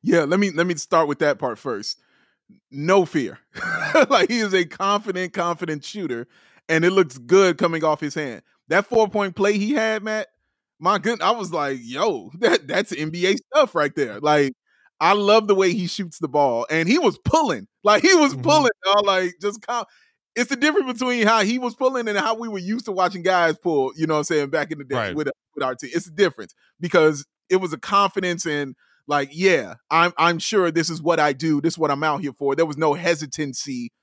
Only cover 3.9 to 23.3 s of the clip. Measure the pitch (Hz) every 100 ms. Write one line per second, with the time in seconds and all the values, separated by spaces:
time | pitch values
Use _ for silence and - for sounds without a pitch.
3.9 | 330 277 247 370 240 208 185 170 - 196
4.9 | 208 214 180 180 196 175 170 170 151 -
5.9 | 208 165 117 120 _ _ _ - 160 170
6.9 | 190 170 131 120 190 190 165 175 165 156
7.9 | 151 147 160 147 110 _ _ _ 180 202
8.9 | 226 214 214 202 175 202 208 208 262 220
9.9 | 214 214 214 196 _ _ _ _ _ 170
10.9 | 202 151 233 175 233 180 160 143 135 117
11.9 | 131 208 139 98 160 220 381 127 180 202
12.9 | 147 156 170 175 220 _ 285 262 165 147
13.9 | 151 127 104 151 151 139 127 _ _ _
14.9 | _ 160 208 202 220 208 196 190 185 175
15.9 | - 180 - 156 143 139 117 120 156 165
16.9 | 285 269 - - 320 285 131 95 _ 208
17.9 | 208 349 359 294 135 123 302 262 - 190
18.9 | 202 202 190 185 175 202 214 - 240 208
19.9 | _ _ _ _ - 240 254 294 330 262
20.9 | 247 254 247 208 226 202 247 247 233 262
21.9 | 262 226 202 214 226 233 202 180 226 -
22.9 | 185 180 185 175